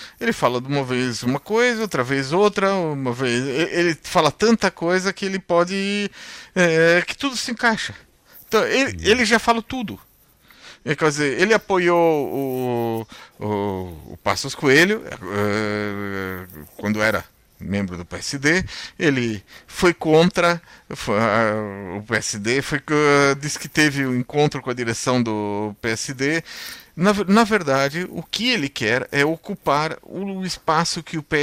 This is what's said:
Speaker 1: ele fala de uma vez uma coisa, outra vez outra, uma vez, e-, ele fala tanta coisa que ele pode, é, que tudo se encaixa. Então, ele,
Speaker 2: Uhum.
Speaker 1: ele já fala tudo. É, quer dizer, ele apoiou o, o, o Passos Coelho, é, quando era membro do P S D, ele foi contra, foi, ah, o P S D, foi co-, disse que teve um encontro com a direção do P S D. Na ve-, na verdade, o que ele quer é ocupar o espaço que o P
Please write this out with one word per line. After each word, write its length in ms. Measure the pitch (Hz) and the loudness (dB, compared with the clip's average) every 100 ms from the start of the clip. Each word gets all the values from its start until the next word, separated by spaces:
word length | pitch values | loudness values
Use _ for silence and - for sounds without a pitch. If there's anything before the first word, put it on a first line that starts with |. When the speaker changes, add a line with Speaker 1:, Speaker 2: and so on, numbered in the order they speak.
| - - | -20 -6
Speaker 1:
ele 140 | 233 | -4
fala 260 | - 131 123 | 0 0 0
de 80 | 131 | 0
uma 160 | 143 | -2
vez 380 | 127 127 127 117 | 0 -2 -2 -2
uma 180 | 123 139 | -2 -2
coisa, 440 | - 220 247 226 | -2 0 2 0
outra 200 | 220 139 | -2 -2
vez 300 | 123 139 135 | 0 -2 0
outra, 400 | 196 208 202 196 | 2 2 2 0
uma 400 | 196 160 143 127 | 0 -2 -2 -4
vez, 320 | 120 131 120 135 | -2 0 0 0
e-, 320 | 131 170 175 | -2 0 0
ele 200 | 170 156 | 0 -2
fala 300 | - 180 156 | -2 2 2
tanta 400 | - 220 226 196 | 2 2 4 2
coisa 420 | - 165 185 190 | -2 0 0 -2
que 100 | - | -4
ele 140 | 196 196 | -6 -6
pode, 720 | - 170 175 196 196 208 202 - - - - 185 | 0 2 2 -2 -2 -2 -4 -8 -18 -18 -6 0
é, 480 | 175 160 165 175 170 | 4 4 6 4 2
que 100 | - | -4
tudo 220 | 277 240 | -4 -4
se 140 | - | -6
encaixa. 420 | 233 240 214 - - _ _ _ - - | 0 0 0 -4 -10 _ _ _ -20 -2
Então, 160 | 220 123 | 2 2
ele, 260 | 247 269 | 2 0
Speaker 2:
Uhum. 60 | 87 | 0
Speaker 1:
ele 220 | 120 247 | 2 2
já 140 | 214 226 | 4 2
fala 240 | - 233 | 2 0
tudo. 380 | - 262 196 98 - _ _ _ _ _ - - - | -2 -8 -8 -10 -18 _ _ _ _ _ -20 -10 -6
É, 100 | 147 | 0
quer 120 | 156 | 0
dizer, 320 | 143 147 123 | 2 0 2
ele 140 | 196 | 2
apoiou 760 | 214 - 185 175 175 165 151 110 | 2 2 2 4 4 4 4 0
o, 800 | 113 135 127 127 120 117 113 110 - - - | -4 -4 -2 -2 -2 -2 -4 -6 -16 -20 -8
o, 760 | 107 104 101 95 92 80 67 | -4 -2 -2 -4 -8 -12 -16
o 60 | - | -4
Passos 320 | 143 - 135 | -2 -2 -4
Coelho, 480 | - 143 139 185 220 - | 0 4 6 6 2 -6
é, 1400 | - 90 101 104 104 107 104 104 101 101 98 92 92 92 78 76 - | -12 -6 -2 0 0 -2 -4 -6 -6 -8 -8 -8 -10 -12 -16 -18 -8
quando 260 | 104 107 | -4 0
era 220 | 107 98 - _ _ - | 0 0 -4 _ _ -14
membro 380 | 92 101 98 87 | -6 -4 -4 -8
do 80 | |
P 140 | 87 85 | -12 -10
S 200 | - 143 | -8 -2
D, 280 | 143 180 - - - - | 2 2 -2 -10 -14 -2
ele 420 | 170 131 117 104 - - - | 0 0 -2 -6 -10 -20 -16
foi 280 | - 180 | 0 2
contra, 680 | 165 160 156 175 - 175 170 - - - | 2 4 6 6 4 2 2 -6 -20 -14
foi, 280 | - - 104 | -8 -2 2
ah, 800 | 113 110 110 107 104 98 95 101 | 4 4 2 0 -4 -8 -8 -8
o 60 | |
P 140 | 107 110 | -4 -2
S 200 | - 110 | -2 -4
D, 240 | 104 135 | -2 -2
foi 180 | - 143 | -2 -4
co-, 140 | - 151 147 143 139 147 | 0 2 4 4 4 0
disse 180 | 147 - | -4 -8
que 120 | 151 | -4
teve 360 | 156 151 139 135 | 2 2 2 0
um 80 | |
encontro 480 | 123 - 147 147 139 | -2 0 2 2 0
com 80 | 127 | -6
a 40 | |
direção 500 | 123 117 113 135 127 | -4 -4 -2 0 0
do 500 | 113 107 104 101 107 101 | 0 -2 -4 -4 -6 -6
P 80 | 117 | -6
S 220 | 113 - | -4 -6
D. 300 | 131 139 165 - - - - - | -4 -2 -2 -6 -14 -16 -16 -14
Na 200 | - 190 | 0 2
ve-, 180 | 202 185 | 2 4
na 140 | 208 214 | 4 4
verdade, 600 | 214 147 135 139 160 185 | 2 2 2 0 -2 -6
o 120 | 170 | -10
que 300 | - - 240 | -8 -2 0
ele 160 | 240 139 | 0 -2
quer 400 | - 107 123 - | -2 0 0 0
é 140 | 139 | 2
ocupar 760 | 147 165 - 196 160 143 156 - | 2 0 -8 -4 0 0 0 -6
o 400 | - 180 196 190 | -12 -10 -8 -6
espaço 580 | 185 - - 156 170 175 | -6 -4 0 0 0 -4
que 160 | - 160 | -8 -8
o 60 | |
P 140 | - 151 | -2 0